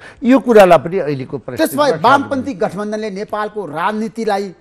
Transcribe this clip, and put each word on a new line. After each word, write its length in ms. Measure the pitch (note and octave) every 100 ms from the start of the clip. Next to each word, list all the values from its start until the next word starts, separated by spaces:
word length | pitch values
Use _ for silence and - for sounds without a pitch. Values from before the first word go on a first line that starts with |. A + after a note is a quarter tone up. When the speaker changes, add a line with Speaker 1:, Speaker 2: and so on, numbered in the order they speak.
| - -
Speaker 1:
यो 140 | A#3 C4
कुरालाई 400 | A#3+ G#3+ F#3+ D#3+
पनि 200 | E3+ F#3+
अहिलेको 400 | D3+ C#3 B2+ C3+
Speaker 2:
त्यसो 140 | -
भए 40 | B2
Speaker 1:
परिस्थितिमा 540 | D#4+ C#4 D4 D#3 G#3+
Speaker 2:
वामपन्थी 440 | C#4 A3 C#4 C4+
गठबन्धनले 560 | F#3+ G#3 E3+ G#3 G#3+ G#3+
नेपालको 560 | F#3+ G#3 G#3+ G#3+ G#3+ E3+
राजनीतिलाई 880 | D3 F#3 G#3+ A3 - G#3+ G3 G3+ E3